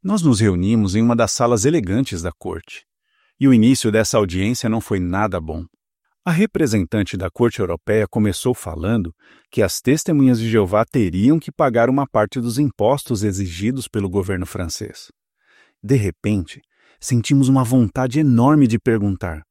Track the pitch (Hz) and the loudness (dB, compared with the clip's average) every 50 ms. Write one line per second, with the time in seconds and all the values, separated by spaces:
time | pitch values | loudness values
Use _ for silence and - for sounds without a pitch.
0 | - 190 208 214 165 151 120 90 113 104 92 87 90 98 117 113 104 95 90 107 | -2 -2 -2 2 4 2 4 4 4 2 2 2 0 2 2 2 2 2 2 2
1 | 113 117 120 117 117 104 - - 123 120 123 107 95 139 165 165 107 90 95 117 | 2 2 2 2 0 0 0 0 0 2 2 2 2 0 0 0 -2 0 -2 -2
2 | 135 - - 85 85 87 - _ - 90 87 85 - - - - _ _ _ _ | -2 -2 -6 -8 -8 -8 -10 _ -10 -10 -10 -10 -12 -16 -20 -20 _ _ _ _
3 | _ _ _ _ _ _ _ _ 135 139 131 113 107 123 135 120 - 113 104 110 | _ _ _ _ _ _ _ _ 4 6 6 6 6 6 4 2 0 0 0 2
4 | 107 - - 117 104 90 82 92 95 107 123 - - 113 110 117 - - 110 95 | 0 2 0 0 0 0 -2 -2 -2 -2 -2 -4 -4 -4 -4 -4 -4 -4 -4 -4
5 | 90 90 90 98 107 107 90 87 78 78 78 78 85 - _ _ _ _ _ _ | -2 -4 -2 -2 -2 -2 -4 -6 -8 -8 -10 -10 -12 -14 _ _ _ _ _ _
6 | _ _ _ _ _ 185 165 165 214 220 _ - 160 120 110 107 90 - - 107 | _ _ _ _ _ -2 0 0 0 0 _ -2 0 0 0 -2 -2 -2 -2 -4
7 | 98 - - 95 95 87 _ - 120 120 - - 101 87 85 80 _ - 104 110 | -2 -4 -4 -8 -8 -8 _ 0 0 0 0 -2 -4 -4 -4 -6 _ -2 0 0
8 | 104 - - 117 104 104 95 - - 127 120 - - 90 82 80 80 98 117 113 | 0 -2 -2 0 0 0 -2 -2 -4 -4 -4 -4 -6 -12 -10 -6 -4 -2 -2 -2
9 | 92 85 - _ _ _ _ _ _ _ - - 107 92 - - _ 120 139 160 | -2 -6 -10 _ _ _ _ _ _ _ -2 0 0 0 -2 -4 _ 0 0 0
10 | - - 165 143 135 131 123 113 113 113 110 113 101 87 98 104 117 _ - 131 | 0 0 2 2 4 4 2 2 0 0 2 0 0 2 0 -2 -2 _ 0 -2
11 | 107 90 80 92 104 127 156 165 - - - - 156 135 110 117 117 120 131 143 | 0 0 0 2 2 2 2 2 -2 -8 -4 -2 -2 0 2 2 2 2 2 -2
12 | 139 - _ 110 107 104 - 131 117 120 110 127 151 135 - - 104 110 135 143 | -2 -2 _ 0 0 0 -2 -6 -6 -4 -2 0 -2 -2 0 0 0 0 0 0
13 | - - 123 98 104 107 92 95 101 90 82 85 101 113 131 135 117 - - 107 | -2 -4 -4 -2 -2 -2 -2 -4 -6 -6 -6 -6 -4 -4 -4 -4 -10 -6 -6 -6
14 | 98 95 87 101 92 98 98 90 90 - - - 90 82 - - 104 - - - | -6 -2 -4 -4 -4 -2 -6 -6 -6 -8 -8 -10 -8 -8 -10 -12 -12 -14 -16 -20
15 | - - _ _ _ _ _ _ _ _ _ _ _ _ _ _ - 101 135 135 | -20 -20 _ _ _ _ _ _ _ _ _ _ _ _ _ _ -2 0 0 0
16 | 104 95 82 _ - 104 107 101 85 - - - _ _ _ _ _ _ _ _ | 0 -2 -6 _ -4 -2 -2 -2 -2 -6 -12 -20 _ _ _ _ _ _ _ _
17 | - - 123 120 113 - 143 139 135 127 135 135 127 113 127 131 120 98 - 127 | -6 -2 -2 -2 0 2 2 2 4 4 4 2 2 2 2 2 2 2 0 -4
18 | 127 131 120 151 156 143 120 117 120 139 156 151 143 117 110 117 _ 123 113 110 | -4 -2 0 0 2 4 4 4 4 4 4 4 4 2 2 0 _ 0 0 0
19 | 98 101 95 90 - 90 80 78 - _ | 0 -2 -4 -4 -8 -10 -10 -12 -16 _